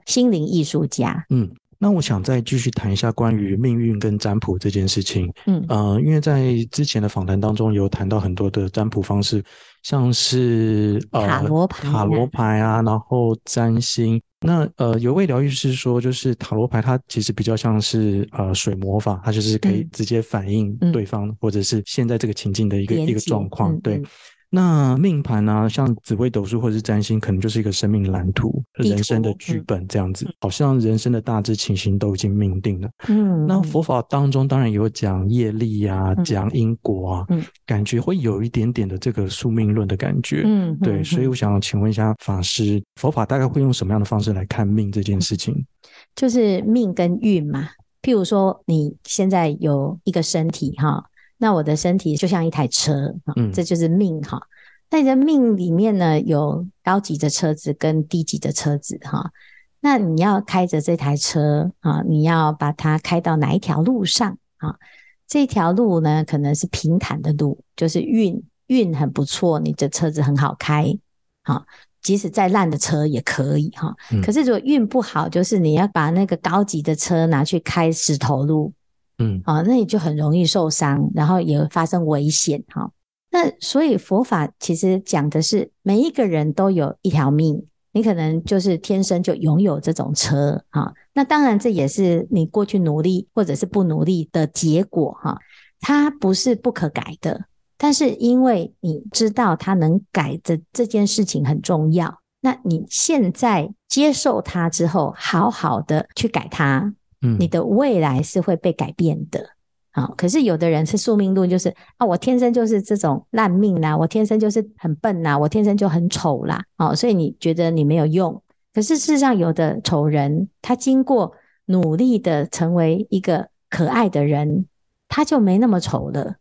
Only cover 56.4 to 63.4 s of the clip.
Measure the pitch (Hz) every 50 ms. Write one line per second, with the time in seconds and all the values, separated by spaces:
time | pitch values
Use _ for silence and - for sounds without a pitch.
56.4 | 151 147 151 160 180 190 - _ - - 190 202 202 - 160 147 151 151 - -
57.4 | 180 156 151 151 - 151 143 - - 156 160 156 151 156 - 170 156 - - 147
58.4 | - - - - - 147 147 143 - - - - - 139 - - - 170 - _
59.4 | - - - - _ _ _ _ - 285 277 240 202 165 160 160 180 208 202 196
60.4 | 202 - - 185 180 175 - 156 147 - 170 160 135 143 147 143 - - - 160
61.4 | 147 151 147 147 160 185 - _ - 160 151 156 190 - 160 151 151 165 170 160
62.4 | 156 151 151 - 147 147 143 - - 156 156 160 - - 175 170 - 170 160 156